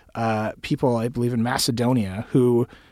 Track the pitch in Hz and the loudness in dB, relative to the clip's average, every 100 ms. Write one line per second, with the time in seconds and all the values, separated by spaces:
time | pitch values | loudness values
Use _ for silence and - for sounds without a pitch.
0 | - - 113 110 110 - - 147 135 117 | -12 -4 -2 0 -2 -6 -4 0 0 0
1 | 117 120 120 123 120 131 - 113 120 127 | -2 -2 -2 0 -2 -2 -2 0 2 2
2 | 98 92 - 139 123 120 127 - - | 0 -6 -2 2 4 2 0 -6 -20